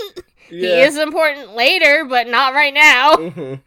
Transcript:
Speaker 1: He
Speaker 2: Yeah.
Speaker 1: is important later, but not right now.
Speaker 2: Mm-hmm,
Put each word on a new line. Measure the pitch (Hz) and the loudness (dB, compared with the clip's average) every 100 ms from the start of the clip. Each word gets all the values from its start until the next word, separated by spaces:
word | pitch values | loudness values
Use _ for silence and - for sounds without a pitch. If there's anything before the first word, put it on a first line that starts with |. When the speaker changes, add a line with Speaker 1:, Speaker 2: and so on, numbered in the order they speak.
| 403 - - _ _ | -10 -16 -20 _ _
Speaker 1:
He | - - | -8 -2
Speaker 2:
Yeah. | 180 277 | 2 2
Speaker 1:
is | 294 | 2
important | 311 302 311 285 220 | -4 -2 -2 -2 -10
later, | 220 254 370 302 294 277 | -2 0 2 2 2 0
but | 254 233 | -4 -2
not | 240 269 | -2 0
right | 269 294 | 0 0
now. | 277 302 254 285 311 | 4 4 4 2 0
Speaker 2:
Mm-hmm, | 330 147 135 135 | -4 -12 -12 -14